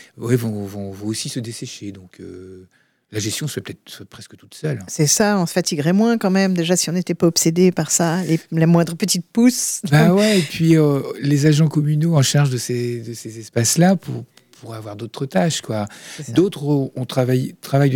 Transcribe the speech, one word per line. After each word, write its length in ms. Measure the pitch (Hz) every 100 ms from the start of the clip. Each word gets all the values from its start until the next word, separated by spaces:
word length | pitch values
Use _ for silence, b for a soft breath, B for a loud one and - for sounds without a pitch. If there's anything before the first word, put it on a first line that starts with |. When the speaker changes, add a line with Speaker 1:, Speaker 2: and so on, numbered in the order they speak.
| B -
Speaker 1:
ouais, 180 | 117 123
vont, 280 | 117 104 101
vont, 260 | 101 98
vont 160 | 95 104
aussi 220 | 110 147
se 100 | 135
dessécher. 520 | 113 117 127 - 101
Donc, 280 | 95 92 -
euh, 460 | 92 90 92 92 92 _ _ _ _
la 80 | 107
gestion 280 | 107 - 151
se 80 | -
fait 60 |
peut-être 420 | - 85 - - 101
presque 320 | - - -
toute 160 | _
seule. 260 | - 156 123 92
Speaker 2:
C'est 200 | - 147
ça, 320 | - 208 208
on 60 | 165
se 40 |
fatiguerait 420 | - 170 156 147
moins 240 | 190 226 233
quand 120 | 202
même, 220 | 190 196 180
déjà, 200 | 165 180
si 120 | -
on 20 |
n'était 220 | 180 - 175
pas 120 | 170
obsédé 440 | - 165 165 185
par 180 | 175 156
ça, 340 | - 170 170
les, 160 | 180 165 -
la 160 | 160 165
moindre 260 | 170 165 170
petite 300 | 185 185 -
pousse. 560 | - 247 247 - - 170
Speaker 1:
Bah 240 | 147 165
ouais, 260 | 185 214 202
et 40 |
puis, 340 | 147 - 165 160
euh, 240 | 147 139 117 101
les 260 | 139 143 151
agents 200 | 147 156
communaux 480 | 156 147 151 165 160
en 60 |
charge 300 | 127 143 143
de 60 | 123
ces, 420 | - 123 120 120
de 140 | 113
ces 260 | 117 113 110
espaces-là, 560 | 110 - 113 - 175 190
pour, 280 | - 123 117 _ _ _
pourraient 180 | 117 113
avoir 180 | 107 104
d'autres 300 | 113 - 139
tâches, 360 | 185 175 -
quoi. 260 | - 110 104 B B B
Speaker 2:
C'est 60 |
ça. 80 | 139
Speaker 1:
D'autres 320 | 117 196 -
ont, 280 | 143 143 135 -
ont 100 | 127
travaillé, 500 | - 123 127 131 -
travaillent 280 | - 139 143